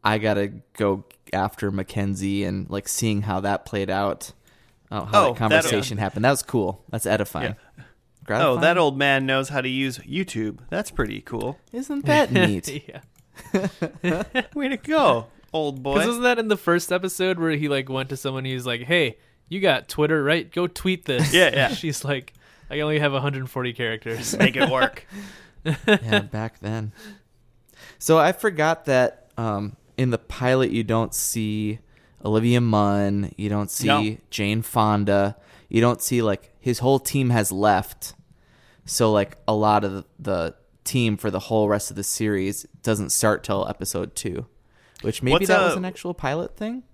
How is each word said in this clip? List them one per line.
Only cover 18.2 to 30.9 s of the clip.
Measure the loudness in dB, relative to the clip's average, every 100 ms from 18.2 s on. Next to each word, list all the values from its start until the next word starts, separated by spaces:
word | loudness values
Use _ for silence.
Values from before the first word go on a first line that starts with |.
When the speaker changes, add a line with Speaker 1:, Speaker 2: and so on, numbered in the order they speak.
| -6 -4 -6
Speaker 3:
he | -6
was | -4
like, | -6
"Hey, | 0 2 2 -2 _ _ _
you | 0
got | 2 2 -2
Twitter, | 0 2 2
right? | 2 0 -2
Go | -4 -4
tweet | -2 -4 -2 -2
this." | 0 2
Speaker 2:
Yeah, | 4 4
yeah. | 4 0
Speaker 3:
<laughs> |
She's | -2 -6 -6 -4
like, | -4 -6 _ _ _ -8
"I | -4
only | 0 2
have | 2
a | 0
hundred | -2 -4 -6
forty | -4 -4
characters." | -4 -4 -4 -6 -6 -6 2
Speaker 2:
Make | 2 4
it | 0
work. | 2 0 -2 -18
Speaker 3:
<laughs> | -18 -18 -20 -20 -10 -6 -2 2
Speaker 1:
Yeah, | 2 4 0
back | 0 -8 -8 _
then. | -6 -6 -8 -12 -20 -20 _ _ _ _ _ _ -20 -10
So | 4 6
I | 6
forgot | 2 -2 0 0 0 2
that, | 2 2 -2 _ -6
um, | -4 -4 -6 -12 _ -2
in | 0
the | 0
pilot | _ -4 2 2 2
you | 0
don't | 0